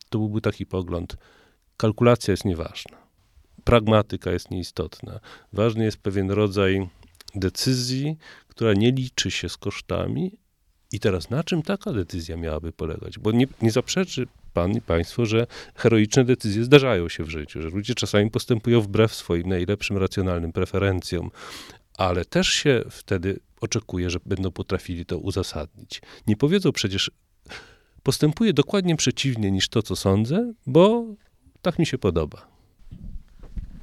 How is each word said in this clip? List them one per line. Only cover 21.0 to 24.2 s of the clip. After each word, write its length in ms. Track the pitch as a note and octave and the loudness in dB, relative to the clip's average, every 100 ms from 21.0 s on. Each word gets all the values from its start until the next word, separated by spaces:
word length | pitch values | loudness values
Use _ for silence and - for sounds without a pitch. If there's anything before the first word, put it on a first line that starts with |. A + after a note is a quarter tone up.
| - F2 E2+ - - - - - _ - | -2 -4 -6 -10 -18 -18 -18 -20 _ -2
ale 280 | F#2+ F2+ F2 | 0 0 -2
też 220 | F3 F#3 | 0 0
się 360 | - D3 B2 - | 0 2 2 0
wtedy 500 | - - G2 F2+ G2 _ - | -12 -4 -2 -2 -6 _ -10
oczekuje, 480 | A2 A2 - F#2 F2+ | -6 -6 -4 -4 -2
że 100 | F2 | -4